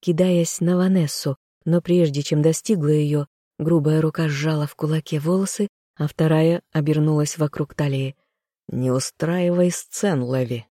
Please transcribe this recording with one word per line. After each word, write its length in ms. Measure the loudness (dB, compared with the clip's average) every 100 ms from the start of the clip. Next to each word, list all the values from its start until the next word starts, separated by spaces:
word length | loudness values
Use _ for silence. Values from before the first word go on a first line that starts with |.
кидаясь 600 | -2 2 4 4 0 -2
на 180 | 0 2
Ванессу, 600 | 2 2 0 -2 -6 -6 _ _ 0
но 160 | 0
прежде 400 | 2 2 2 0
чем 200 | -2 2
достигла 480 | 2 0 0 0 2
её, 380 | 2 2 -2 -4 _ _ _
грубая 440 | 0 2 2 2
рука 260 | 0 0 -2
сжала 400 | -2 -2 -2 -4
в 80 | -4
кулаке 440 | -2 -2 -2 -4
волосы, 480 | -2 -2 -2 -4 -6 _ _ _
а 120 | -6
вторая 540 | 0 2 4 2 0 -2
обернулась 680 | -4 0 2 2 2 -2 -2
вокруг 380 | -4 -4 -8 -4
талии. 400 | -4 -2 -6 -8 _ _ _ _ _
Не 240 | -4 -2
устраивай 800 | -2 -4 -6 -2 0 0 2 2
сцен, 520 | 0 -10 -4 -2 0
Леви 440 | 0 -2 -2 -4 -8